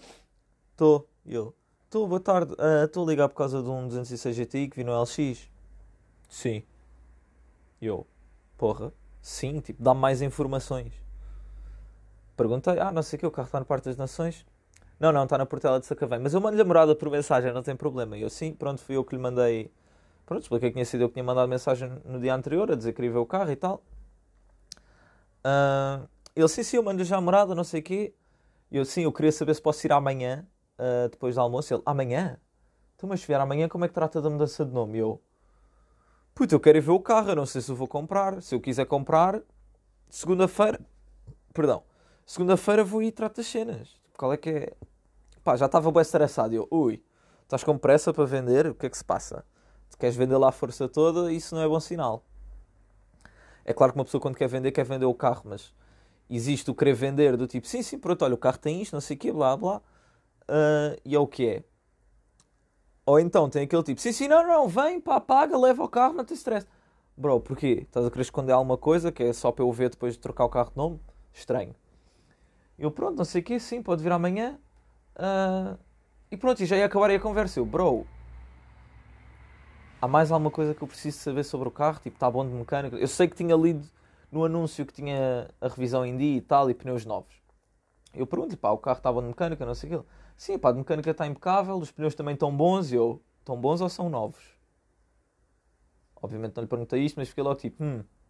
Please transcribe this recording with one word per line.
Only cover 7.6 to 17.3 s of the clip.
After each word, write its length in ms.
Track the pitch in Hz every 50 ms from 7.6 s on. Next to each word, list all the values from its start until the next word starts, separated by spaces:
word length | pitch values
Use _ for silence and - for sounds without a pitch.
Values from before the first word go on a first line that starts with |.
| _ _ _ _
E 60 | 113 110
eu, 180 | 98 - - _ _ _ - _ _ _ _ _ _
porra, 380 | - 120 107 113 120 107 147 - - - - - -
sim, 400 | - - - - - 135 147 151
tipo, 220 | - - 110 -
dá-me 180 | 117 131 127 135
mais 220 | 131 135 135 123
informações. 720 | 139 139 - - 143 135 135 135 - - 139 127 117 117 - - - - - - - - - - - - - - - - - - - - - - - - _ _ _ _ _
Perguntei, 440 | - 120 110 120 135 143 185 180 -
ah, 120 | 175 196
não 100 | 175 160
sei 160 | 151 - - 147
o 20 |
quê, 40 | -
o 60 | 160
carro 160 | - - 123 123
está 120 | - 139
no 60 | 131
Parque 200 | - 143 131 -
das 120 | 131 127 131
Nações. 480 | 135 131 - - 165 170 - - - _ _ _ _ _ _ - - - - -
Não, 120 | 156 160
não, 140 | 151 139 139
está 120 | 123 147 131
na 80 | 135
Portela 340 | - - 131 - 143 131 131
de 60 | 127
Sacavém. 320 | - 143 - 151 - 123 113
Mas 160 | 123 143 156
eu 80 | 185
mando-lhe 200 | 202 220 214 208
a 40 | 214
morada 300 | 185 170 165 160 156 151
por 160 | 156 160 151
mensagem, 420 | 143 147 143 -